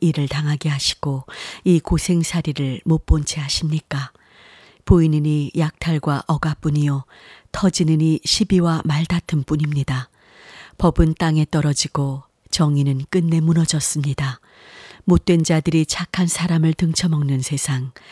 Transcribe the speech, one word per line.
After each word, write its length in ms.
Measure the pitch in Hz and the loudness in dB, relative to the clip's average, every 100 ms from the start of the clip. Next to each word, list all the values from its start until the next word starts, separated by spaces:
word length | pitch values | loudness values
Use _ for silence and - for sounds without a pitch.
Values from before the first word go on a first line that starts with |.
일을 260 | 165 151 139 | 0 0 -2
당하게 400 | 147 147 147 151 | -2 -2 -2 -2
하시고 560 | 139 - - 147 135 - - - - | -2 -4 -4 -4 -6 -8 -16 -16 -4
이 160 | 185 165 | 2 2
고생살이를 1000 | - 165 - 170 160 170 151 143 135 123 | 2 0 0 0 0 -2 -4 -4 -4 -4
못 220 | - 160 - | 0 0 2
본 180 | 156 | 0
채 160 | 147 156 | -2 -6
하십니까? 720 | 139 - 156 156 - 139 135 _ _ _ - - - _ | -6 -4 -2 -4 -4 -8 -8 _ _ _ -20 -20 -20 _
보이는 420 | - 180 160 151 151 | 4 4 4 2 0
이 240 | 151 143 - | 0 -2 -2
약탈과 680 | 156 - 170 156 156 143 - | -2 -4 -4 -2 -2 -2 -2
억압뿐이요, 760 | 147 156 151 156 147 147 139 - - - - _ | -2 -2 -4 -2 0 0 -2 -6 -18 -20 -20 _
터지는 500 | - 190 - 156 156 | -2 0 2 2 2
이 200 | 160 156 | 2 0
시비와 580 | - - 202 185 170 160 | 0 -2 2 2 2 0
말다툼뿐입니다. 1300 | 160 147 165 170 - 151 - 151 151 143 135 131 - _ _ - - - - - | 0 0 0 -2 -2 -4 -2 -2 -2 -2 -4 -6 -8 _ _ -20 -20 -20 -18 -2
법은 360 | 175 - 160 156 | 2 4 2 2
땅에 260 | 165 156 151 | 0 2 2
떨어지고 720 | 156 147 139 - 139 139 135 - _ - | 0 0 -2 -4 -4 -4 -6 -12 _ -6
정의는 540 | - 151 143 139 135 147 | 0 2 2 2 0 -2
끝내 300 | 185 165 165 | 0 2 2
무너졌습니다. 1000 | 160 165 160 151 - 151 143 135 139 123 _ - - - - - | 4 2 2 0 -2 -4 -4 -2 -4 -6 _ -20 -20 -20 -20 -6
못된 380 | - 175 - 170 | 2 2 4 2
자들이 440 | 160 160 160 160 156 | 2 0 2 0 0
착한 420 | - 175 - 175 | -4 -6 -2 -2
사람을 460 | - 170 165 160 | 0 0 2 2
등쳐먹는 640 | 156 165 156 180 151 139 135 | 2 0 0 0 0 0 -2
세상, 480 | 127 139 - 127 127 - - | -2 -4 -4 -4 -6 -12 -20